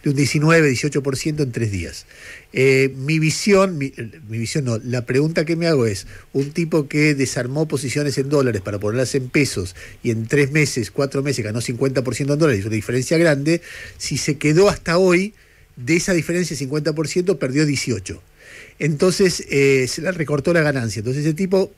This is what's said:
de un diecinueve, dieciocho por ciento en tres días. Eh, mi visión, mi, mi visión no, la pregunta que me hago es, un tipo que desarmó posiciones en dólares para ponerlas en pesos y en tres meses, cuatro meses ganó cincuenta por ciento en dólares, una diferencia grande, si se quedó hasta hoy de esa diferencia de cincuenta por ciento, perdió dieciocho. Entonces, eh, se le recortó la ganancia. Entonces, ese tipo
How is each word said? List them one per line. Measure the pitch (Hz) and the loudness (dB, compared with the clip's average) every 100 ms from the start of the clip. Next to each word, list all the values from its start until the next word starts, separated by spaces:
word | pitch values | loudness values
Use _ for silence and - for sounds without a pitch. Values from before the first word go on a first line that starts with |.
de | 151 | 0
un | 139 | 0
diecinueve, | 135 156 156 165 151 | 0 2 4 6 4
dieciocho | 120 151 147 | 2 -2 -2
por | 139 131 | -2 -4
ciento | 160 151 | -4 -2
en | 135 | -2
tres | 117 110 | -2 -2
días. | 95 82 73 - - - - - | -4 -6 -12 -20 -20 -20 -20 -8
Eh, | - 131 135 135 135 | 2 4 4 2 -2
mi | 139 160 | -2 0
visión, | 156 151 - 196 196 160 | 0 0 4 4 4 0
mi, | 135 - 113 82 104 | -6 -8 -14 -14 -10
mi | 113 | -6
visión | 117 160 | -4 -2
no, | 127 113 | -2 -4
la | 123 123 117 | -2 -4 0
pregunta | 131 156 175 | 0 2 0
que | 156 | -2
me | 165 170 | 0 2
hago | 147 113 | 2 2
es, | 95 - - - | -2 -10 -20 -6
un | 135 139 | -4 -2
tipo | 151 165 160 139 | -4 0 0 0
que | 151 151 | 0 2
desarmó | 139 131 139 123 143 160 | 2 -2 -2 -4 -2 -2
posiciones | 143 135 147 147 143 | -2 -4 -2 -2 -2
en | 139 | 0
dólares | 147 131 104 | 2 2 0
para | 104 101 | -4 -4
ponerlas | 104 120 127 | -2 -2 0
en | 143 127 | -2 0
pesos | 156 131 - 92 - - - | 0 0 -2 -8 -12 -20 -6
y | 120 | -4
en | 113 110 | -2 0
tres | 143 139 | 0 2
meses, | 151 151 - 107 | 2 0 0 -4
cuatro | - 139 139 | -2 -2 -2
meses | 139 127 | -2 -4
ganó | 104 113 | -4 -4
cincuenta | 123 117 135 131 | -6 -2 0 0
por | 123 | -2
ciento | 120 139 | -4 -2
en | 147 | 2
dólares, | 160 107 | 2 2
una | 104 | 0
diferencia | 110 - 123 127 165 | -4 -2 -2 0 4
grande, | 170 139 147 170 - - - - | 4 4 0 -2 -4 -18 -18 -12
si | - 139 | -6 -4
se | - 147 | -4 0
quedó | 151 156 202 | 2 4 4
hasta | - - 170 | 2 0 2
hoy | 190 180 202 _ _ _ _ - | 4 4 0 _ _ _ _ -12
de | 123 170 | 0 0
esa | 180 | 2
diferencia | 175 - 175 170 | 0 0 -2 -2
de | 147 | -4
cincuenta | 135 151 151 | -4 -2 -2
por | 151 156 | -2 -2
ciento, | 180 180 - | 0 0 0
perdió | 135 135 151 | 0 2 2
dieciocho. | 135 - 104 95 95 _ _ - - - - | 0 -2 -4 -6 -14 _ _ -20 -20 -20 -4
Entonces, | 151 143 185 180 190 - - | -2 2 2 4 2 0 -2
eh, | 139 139 135 127 | 2 4 4 2
se | - | -4
le | 156 | -4
recortó | 185 147 147 151 | -4 -2 0 2
la | 170 | 2
ganancia. | 147 135 113 98 | 2 0 -4 -4
Entonces, | 107 139 | -4 -2
ese | 151 | -2
tipo | 156 190 190 196 | -2 0 2 0